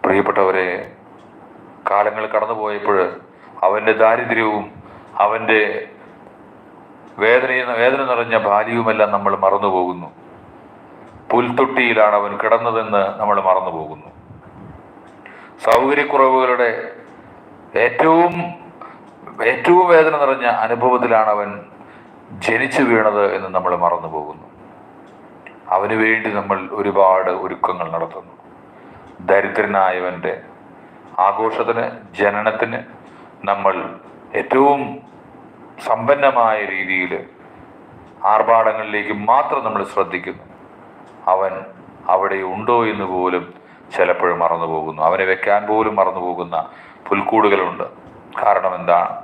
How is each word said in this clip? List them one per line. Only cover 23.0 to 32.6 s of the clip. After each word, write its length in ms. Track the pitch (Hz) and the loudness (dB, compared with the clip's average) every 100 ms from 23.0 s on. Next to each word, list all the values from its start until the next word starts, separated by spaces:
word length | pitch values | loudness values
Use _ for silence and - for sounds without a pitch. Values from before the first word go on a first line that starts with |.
| 107 104 101 95 | 2 2 0 -2
എന്ന് 140 | 95 92 | -4 -4
നമ്മൾ 160 | 90 87 | -2 0
മറന്നുപോകുന്നു. 640 | 85 87 82 80 76 78 78 - - - - - - - - - - - - 92 | 0 -2 -6 -8 -10 -14 -20 -20 -20 -20 -20 -20 -20 -20 -20 -20 -20 -20 -2 0
അവന് 200 | 104 110 | 0 0
വേണ്ടി 260 | 110 113 110 101 | 2 0 -2 -6
നമ്മൾ 180 | 98 98 92 101 | -4 -4 -4 -4
ഒരുപാട് 520 | 101 98 95 95 92 92 | -2 4 4 4 0 -4
ഒരുക്കങ്ങൾ 440 | 92 92 - 87 82 82 | -6 -6 -6 -4 -6 -6
നടത്തുന്നു. 380 | 82 - - - - - - - - - - - 90 | -8 -10 -18 -20 -20 -20 -20 -20 -20 -20 -20 -14 0
ദരിദ്രനായവൻ്റെ 1040 | 98 95 92 98 98 95 90 90 87 85 - - - - - - - - - 95 | 0 0 -4 -2 0 0 0 -6 -6 -8 -8 -12 -20 -20 -20 -20 -20 -12 0 0
ആഘോഷത്തിന്, 580 | 101 110 110 113 117 127 - - - | 2 -4 -2 -2 -2 -4 -8 -18 0
ജനനത്തിന് 600 | 101 104 110 107 | 0 2 -2 -2